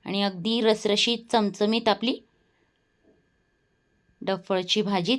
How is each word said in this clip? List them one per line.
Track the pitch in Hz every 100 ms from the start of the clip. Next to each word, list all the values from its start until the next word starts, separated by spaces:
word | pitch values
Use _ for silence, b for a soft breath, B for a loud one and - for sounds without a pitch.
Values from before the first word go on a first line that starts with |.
| -
आणि | 196
अगदी | 202 185 214 233
रसरशीत | 220 214 202 202 240 233 -
चमचमीत | 233 208 185 208 226 240
आपली | - 233 - _ _ _ _ _ _ _ _ _ _ _ _ _ _ _ _ _ _ _ -
डफळची | 185 190 - 190 185 214
भाजी | 175 196 170